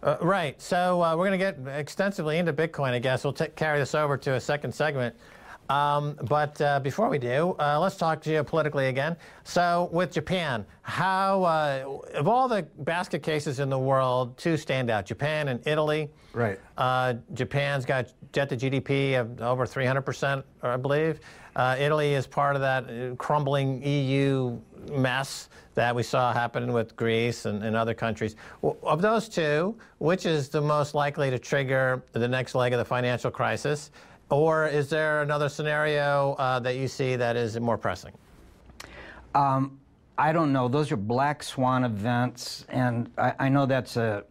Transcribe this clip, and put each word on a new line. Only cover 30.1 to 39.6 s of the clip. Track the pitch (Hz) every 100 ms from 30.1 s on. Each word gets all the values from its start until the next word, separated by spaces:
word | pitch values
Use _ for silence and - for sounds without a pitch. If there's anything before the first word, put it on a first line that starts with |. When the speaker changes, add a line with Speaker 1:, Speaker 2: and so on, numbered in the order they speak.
| 185 196
Speaker 1:
is | 156 135
the | 156
most | 147 147 147
likely | 147 143 143 139
to | 123
trigger | - 143 131 135 131 127 -
the | 117 120
next | 127 127
leg | 131 123
of | 123
the | 117
financial | 123 123 120 131
crisis? | - 117 110 143 147 - - - - -
Or | 143 160 160 156
is | 147 139
there | 156 156 151
another | 147 147 147
scenario, | - 151 151 151 147 143 143 139 139
uh, | 131 127
that | 123 127
you | 131
see | - 131 127
that | 120 117
is | 117 113
more | 117 107
pressing? | 110 87 - - - - - - - - - - - - - 143
Speaker 2:
Um, | 139 135